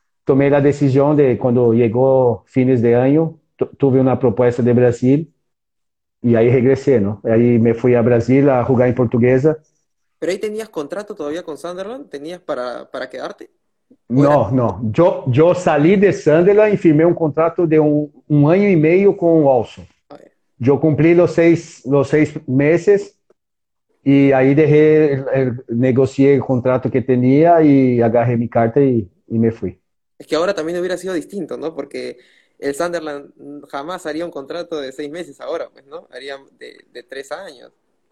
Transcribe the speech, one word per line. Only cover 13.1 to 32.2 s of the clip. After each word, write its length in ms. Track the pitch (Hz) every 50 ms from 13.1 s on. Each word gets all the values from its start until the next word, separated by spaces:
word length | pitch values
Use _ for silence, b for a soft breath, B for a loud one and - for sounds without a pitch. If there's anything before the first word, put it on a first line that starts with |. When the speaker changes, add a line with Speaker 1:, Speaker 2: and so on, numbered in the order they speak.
| - 127 143 175 - - - - _ _ _ _ _ _ _ _ _ _ _ - 120
Speaker 2:
¿O 100 | 139 139
Speaker 1:
No, 20 |
Speaker 2:
era 260 | 143 147 139 135 -
Speaker 1:
no. 280 | 135 127 117 104 92 101 123 107
Yo, 320 | - 165 170 190 185 - -
yo 280 | 131 117 147 160 175 175
salí 400 | 180 - 175 156 147 147 175 208
de 180 | 196 202 185 139
Sunderland 600 | - - 151 151 165 175 202 202 208 214 214 196
y 40 |
firmé 280 | 196 - 165 147 156 165
un 100 | 175 170
contrato 500 | 170 165 151 - 160 165 165 165 185 175
de 140 | 156 160 156
un, 320 | 151 151 147 147 147 147 _ _ _
un 240 | - 151 147 143 151
año 180 | 175 202 208 202
y 60 | 185
medio 400 | 156 147 160 175 190 202 196 196
con 260 | - 175 170 165 160 147
Walsall. 440 | 139 131 117 101 - - - - - _ _ _ -
Speaker 2:
Ah, 80 | 143
ya. 140 | - - _ _ _ _ _ _
Speaker 1:
Yo 220 | - 117 135 139 127
cumplí 360 | 160 160 143 147 156 170 175
los 180 | 175 175 165 -
seis, 500 | 170 165 170 165 170 - - - - -
los 240 | 127 139 139 135 -
seis 240 | 151 156 151 147 - 156 -
meses 720 | 131 127 135 143 151 175 170 170 208 202 196 202 - _ _ _ _ _ _ _ _ _ _ _ _ _ _ _ _ _ _ -
y 280 | 139 139 139 139 139 135
ahí 220 | 131 131 139 139
dejé 580 | 156 156 143 151 151 156 156 156 151 156 143 139
el, 100 | 135 135 123 131
el, 300 | 135 131 127 117 127 - -
negocié 640 | 117 117 131 131 117 135 131 - - 135 135 143 143
el 60 | 127
contrato 500 | - - 131 123 - 131 127 127 - 117
que 100 | - 127
tenía 600 | - 131 127 123 123 127 135 147 165 170 170 165 156
y 380 | 147 139 135 131 127 123 120
agarré 360 | 117 113 117 120 117 123 120
mi 120 | 117 120 113
carta 320 | - 120 117 117 - 143
y, 280 | 139 135 123 113 95 - _ _ _
y 120 | - 113 113
me 120 | 113 110
fui. 280 | - - 101 92 - _ _ _ _ _ _ _ _
Speaker 2:
Es 100 | - -
que 80 | - 151
ahora 180 | 151 175 196 190
también 260 | 160 156 165 175 175
hubiera 180 | 180 180 180
sido 160 | 180 180 190 185
distinto, 440 | 156 147 - 202 202 151 - 123
¿no? 160 | 123 139 160 160
Porque 420 | 143 - - - 127 123 123 - b